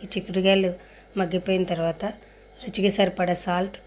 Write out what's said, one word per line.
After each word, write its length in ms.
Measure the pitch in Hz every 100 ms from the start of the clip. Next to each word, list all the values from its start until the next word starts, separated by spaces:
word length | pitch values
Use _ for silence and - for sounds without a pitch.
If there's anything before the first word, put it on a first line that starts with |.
ఈ 40 | 196
చిక్కుడుకాయలు 600 | 196 - 185 185 196 185 180 - - - 202
మగ్గిపోయిన 460 | 180 180 190 185
తర్వాత 420 | 180 165 165 160 202 220 - - - -
రుచికి 260 | - 202 196
సరిపడా 440 | 202 190 185 180
సాల్ట్, 440 | 175 - 175 190 -